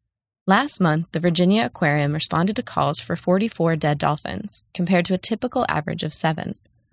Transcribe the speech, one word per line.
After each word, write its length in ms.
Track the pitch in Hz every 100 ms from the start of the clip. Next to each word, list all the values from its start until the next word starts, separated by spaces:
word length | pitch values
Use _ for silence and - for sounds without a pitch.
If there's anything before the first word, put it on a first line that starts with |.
| _ _ _ _ -
Last 340 | 196 285 -
month, 300 | 175 156 170
the 80 | 160
Virginia 460 | 175 165 180 214
Aquarium 480 | 233 - 156 147 143
responded 420 | 151 - 160 180
to 80 | 214
calls 360 | - - 143 156
for 160 | -
forty-four 600 | 175 - 190 226 - 165
dead 240 | 160 151 147
dolphins, 640 | 147 156 - - 208 - -
compared 320 | - 175 180
to 80 | 175
a 60 | 185
typical 480 | - 220 254 262 -
average 320 | 156 170 170
of 140 | 160
seven. 400 | - 160 156 - - _ _ _